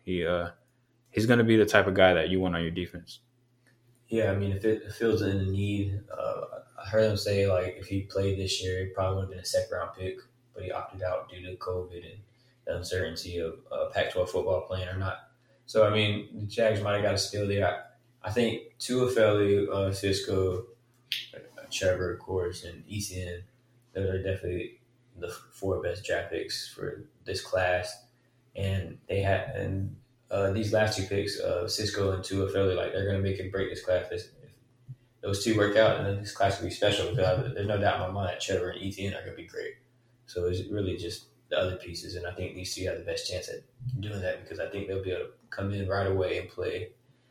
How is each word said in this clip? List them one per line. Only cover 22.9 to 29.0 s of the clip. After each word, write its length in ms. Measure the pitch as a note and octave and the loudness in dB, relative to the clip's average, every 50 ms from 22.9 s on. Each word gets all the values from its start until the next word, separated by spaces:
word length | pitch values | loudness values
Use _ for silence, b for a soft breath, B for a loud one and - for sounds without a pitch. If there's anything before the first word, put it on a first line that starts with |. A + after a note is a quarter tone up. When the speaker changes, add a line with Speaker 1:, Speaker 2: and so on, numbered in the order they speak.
| G#2 G#2 F#2+ - F#2 F2+ F2+ F2 F2 F2 - - _ _ _ _ _ _ _ _ - | -8 -8 -8 -6 -8 -8 -8 -8 -8 -10 -14 -16 _ _ _ _ _ _ _ _ -6
Speaker 2:
those 140 | F#2+ F#2+ F#2 | -2 -2 0
are 140 | F#2+ F#2 | 0 0
definitely 600 | F#2 F#2+ - - - F2 F2 F2 - - - - _ _ _ _ _ _ - F#2 | 0 -2 -2 -2 -2 -4 -4 -4 -6 -8 -12 -18 _ _ _ _ _ _ -16 -12
the 100 | F2+ - | -10 -10
f-, 200 | - - - - | -10 -12 -16 -20
four 300 | - - F#2+ F#2+ F#2 - | -12 -4 -2 0 0 0
best 240 | - F2 - - - | 0 -4 -4 -4 -4
draft 260 | - F2 E2+ E2+ - | -2 -2 -2 -2 -4
picks 360 | E2+ - - - - - - - | -4 -6 -6 -6 -6 -8 -8 -10
for 380 | - - F#2+ F2+ - - - - _ _ - | -10 -8 -8 -8 -8 -8 -12 -16 _ _ -10
this 180 | - F#2+ F#2 | -8 -8 -6
class. 640 | - - - F#2 F#2 F2+ F2+ F2+ F2+ - - - - _ _ _ _ _ _ _ _ _ - | -4 -2 0 2 2 2 2 2 0 -4 -10 -14 -18 _ _ _ _ _ _ _ _ _ -8
And 440 | - G2 F#2+ F#2+ F#2+ E2+ - - - | -4 -2 0 0 0 -2 -4 -8 -12